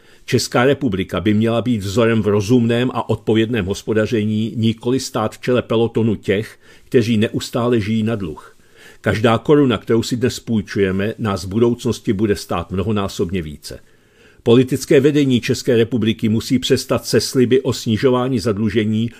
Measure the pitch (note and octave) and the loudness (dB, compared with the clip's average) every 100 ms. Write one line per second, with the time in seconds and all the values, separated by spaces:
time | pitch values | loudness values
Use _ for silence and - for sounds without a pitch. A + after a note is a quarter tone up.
0 | _ - - B2 - C#3 B2+ C3+ C3+ F#2 | _ -20 -2 -2 0 2 2 2 -2 -4
1 | F2+ F#2 F2+ G#2 A2+ A#2 A2 A2+ G2 G2 | -4 -2 0 2 2 0 -2 -2 -2 0
2 | A2+ A2+ G#2 G#2 G2 B2 A#2 A#2 B2 A#2 | 2 2 2 0 2 2 2 0 0 -4
3 | - A2 - A2 A2+ A#2+ F#2 G2 - G#2+ | -4 -4 0 2 2 0 -4 -4 -2 -2
4 | G#2+ A2+ G#2+ G#2+ A2+ A#2 A2 A2+ A#2+ B2+ | 0 0 0 -2 -2 0 -2 0 -2 -2
5 | - A#2+ A2 - - B2 - A2+ A#2 A#2+ | -4 -4 -4 -4 -2 0 0 0 0 0
6 | A2+ G2 - G2 A2+ - - - - C3 | 0 -2 -2 -2 -2 -12 -20 -20 0 2
7 | A2 A2+ A2+ B2+ - C3+ A#2+ A#2+ G2+ A2+ | 2 2 0 -2 -4 -4 0 0 0 -2
8 | A2 A2+ F2+ D2+ - - _ - - - | -2 -4 -6 -10 -18 -20 _ -20 -20 -6
9 | - G2+ A2+ A2+ - D3 C#3 G#2 - A#2 | -2 2 2 2 4 4 4 0 0 0
10 | A2 B2 A#2 - - A2 G2 G#2+ G2 F#2+ | 0 -2 -2 -4 -4 -4 -2 0 0 0
11 | G2+ A#2 A2 G2 F#2 G2+ A#2+ A#2+ B2 G#2+ | -4 -4 -4 -4 -4 0 2 2 -2 -4
12 | - G2 A2 G2 - F2+ E2+ F#2 F#2+ G#2 | -2 0 0 0 -4 -6 -4 -4 -2 -2
13 | G2 - F#2+ F#2 D#2 D2 - B1+ - _ | -4 -4 -4 -4 -6 -12 -16 -18 -20 _
14 | _ _ _ _ - A#2+ C3 - - D#3 | _ _ _ _ 2 4 4 -2 2 4
15 | C3+ D3 C#3 B2 - B2 - A#2 A2+ B2 | 4 2 2 0 0 -2 0 2 2 0
16 | A2 A2 A2+ A2 - B2+ - C3 - B2 | -2 -2 -2 -2 0 -2 2 0 0 -4
17 | - B2 - C#3 B2 C3 C3 A#2 - G#2+ | 0 -2 0 2 2 2 0 -4 -2 0
18 | C3 B2 B2+ B2+ A#2 G2 A2 G#2+ G#2+ A2 | 2 2 0 -2 -2 -2 -2 0 0 -2
19 | A#2 - | -4 -8